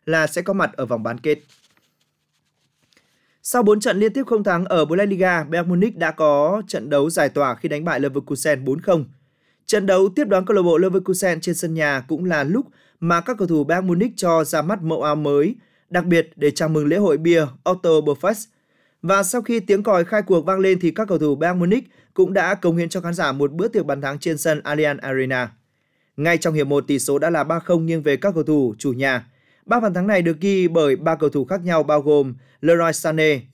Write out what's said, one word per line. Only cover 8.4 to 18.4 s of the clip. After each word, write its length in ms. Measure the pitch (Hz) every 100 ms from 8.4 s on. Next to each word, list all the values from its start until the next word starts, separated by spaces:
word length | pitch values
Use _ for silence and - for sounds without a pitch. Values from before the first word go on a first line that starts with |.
| 156 139
bốn 160 | 135 147
không. 240 | 196 170 127 _ _ _ _ _ -
Trận 200 | 208 196
đấu 220 | 185 196
tiếp 200 | 185 233
đón 180 | 190 190
câu 100 | 202
lạc 60 |
bộ 160 | 175 160
Leverkusen 640 | 185 185 180 190 185 165
trên 140 | 175
sân 200 | 175 170
nhà 300 | 160 147 139 131
cũng 160 | 160
là 200 | 180 151
lúc 220 | 139 226 - _ _ _
mà 200 | 165 170
các 160 | 175 214
cầu 100 | 180
thủ 160 | 156
Bayern 220 | 143 175 190
Munich 260 | 170 226 -
cho 280 | 175 165
ra 180 | 156 160
mắt 200 | 156 208
mẫu 200 | 160 156
áo 140 | 151 151
mới, 380 | 147 143 170 - _ _ _
đặc 140 | 175
biệt 260 | 180 170 160 -
để 140 | 147
chào 180 | 143 160
mừng 180 | 156 147
lễ 100 | 175
hội 220 | 202 147
bia 280 | 165 170 143 -
Oktoberfest. 840 | - 180 170 156 147 139 185 214